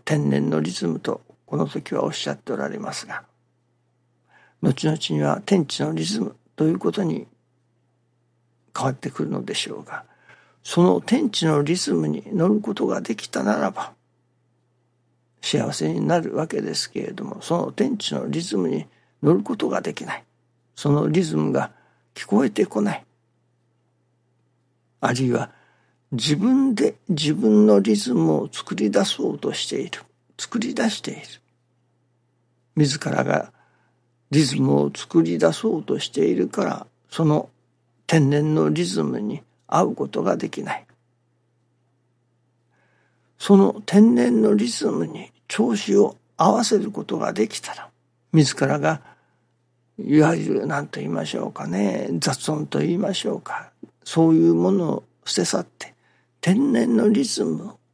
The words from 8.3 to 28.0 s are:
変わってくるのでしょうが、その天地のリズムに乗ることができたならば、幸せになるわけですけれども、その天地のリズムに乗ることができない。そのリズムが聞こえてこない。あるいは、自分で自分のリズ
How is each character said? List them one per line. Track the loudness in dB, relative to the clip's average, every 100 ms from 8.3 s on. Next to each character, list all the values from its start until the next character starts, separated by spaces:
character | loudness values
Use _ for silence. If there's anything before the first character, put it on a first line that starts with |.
| _ _ _ _ -4
変 | -4
わ |
っ |
て | -4 -8
く | -6
る | -4
の | -4
で | -6
し | -6 -6
ょ | -10
う |
が、 | -14 -16 -16 _ _ -20 _ _
そ | -2 4
の | 4 4
天 | 2 0 0
地 | 0 0
の | 2
リ | 0 -2
ズ | 0
ム | -2 0
に | -4 -6
乗 | 0 2
る | 2
こ | -2
と | -2 -2
が | -2
で | -6
き | -8 -8
た | -4
な | -2 -2
ら | -2
ば、 | -6 -12 -16 _ _ _ _ _ _ _ _ _ _ _ _ _ _
幸 | -4 -2 -2
せ | -4 -4
に | -2
な | 0 0
る | -2
わ | -4 -4
け | -6
で | -4
す | -6 -6
け | -8
れ | -8
ど | -10
も、 | -12 -12
そ | -4 -2
の | -2
天 | -2 -2 -2
地 | -4
の | -6 -4
リ | -4
ズ | -4 -2
ム | -2
に | -2 -6 _ _ _
乗 | 2
る | 2
こ | 0 -4
と | -2
が | -2
で | -4
き | -8
な | -10 -12
い。 | -14 _ _ _ _
そ | -6 0
の | 2 2
リ | 0
ズ | 0 0
ム | 0
が | -2 -4 -8 _ _ _
聞 | -18 0
こ | 2
え | 2
て | 0 -2
こ | 0
な | -2 -4
い。 | -10 _ _ _ _ _ _ _ _ _ _ _ _ _ _ _ _ _ _ _
あ | -2
る | 0
い | -2
は、 | -2 -4 _ _ _ _ _ _
自 | -6 -2
分 | 0 2 2 2
で | 2 0 -2 -4
自 | -2 0
分 | 0 4 6 8
の | 6
リ | 4
ズ | 0